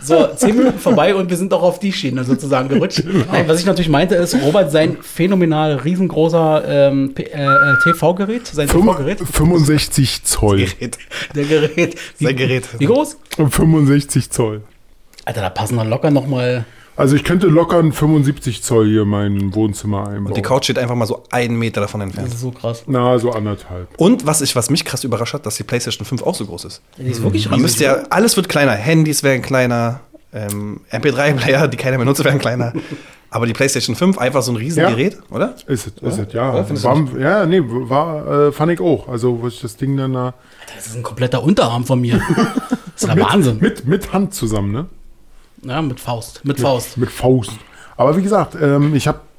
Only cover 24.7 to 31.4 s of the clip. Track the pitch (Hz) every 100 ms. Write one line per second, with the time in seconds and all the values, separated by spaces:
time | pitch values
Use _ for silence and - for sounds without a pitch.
24.7 | - - 135 131 113 113 143 107 - 117
25.7 | 123 120 - 104 123 - 180 101 87 92
26.7 | - _ - 127 117 107 101 107 104 156
27.7 | - 139 135 - 165 226 - - 151 139
28.7 | 101 117 160 156 139 143 131 - 135 123
29.7 | 120 117 123 - - _ 113 104 104 104
30.7 | 104 - 113 143 123 143 135